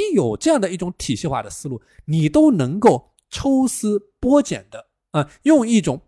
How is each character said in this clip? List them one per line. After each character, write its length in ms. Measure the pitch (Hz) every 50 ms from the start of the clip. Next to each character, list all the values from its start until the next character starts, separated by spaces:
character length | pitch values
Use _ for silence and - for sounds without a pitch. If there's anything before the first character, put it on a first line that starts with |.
| 415 415 320
有 220 | 202 127 113 107
这 140 | - - 320
样 100 | 311 247
的 100 | 196 170
一 60 | 185
种 160 | 170 180 180 - -
体 180 | - - 120
系 100 | - -
化 160 | 156 135 117
的 60 | 107 104
思 200 | - - - 147
路， 120 | 123 - _ _ _ _ _
你 240 | 151 156 165 151 147
都 220 | 151 302 311 302
能 260 | 233 160 127 123 165 208
够 360 | 240 214 135 120 - _ _ _ _ _
抽 360 | - - - 277 269 262 262
丝 460 | 226 - - - 214 208 202 - _ _ _
剥 220 | - 247 285 294
茧 240 | - - 165 101 - _
的 160 | - 110 - _ _ _ _ _
啊， 180 | - 151 139 - _ _
用 240 | - 285 320 277 226
一 140 | 226 233 214
种 200 | 156 156 131 151 -